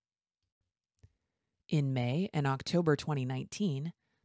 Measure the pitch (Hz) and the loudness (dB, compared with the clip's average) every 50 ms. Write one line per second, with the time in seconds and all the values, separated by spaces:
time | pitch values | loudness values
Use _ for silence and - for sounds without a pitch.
0 | _ _ _ _ _ _ _ _ _ _ _ _ _ _ _ _ _ _ _ _ | _ _ _ _ _ _ _ _ _ _ _ _ _ _ _ _ _ _ _ _
1 | - - _ _ _ _ _ _ _ _ _ _ _ - - 156 139 135 131 131 | -20 -20 _ _ _ _ _ _ _ _ _ _ _ -2 0 2 2 2 0 0
2 | 120 120 127 160 190 - - 156 139 135 135 127 - - - 170 175 160 147 139 | 0 0 0 0 -2 -2 0 0 0 0 0 -2 -2 0 2 2 4 4 2 2
3 | - - 151 139 127 127 131 131 131 - - - 208 190 139 135 143 170 - _ | 2 -2 -2 -2 -2 -2 -4 -6 -6 -8 -4 -2 -2 0 0 -2 -4 -6 -10 _
4 | _ _ _ _ _ | _ _ _ _ _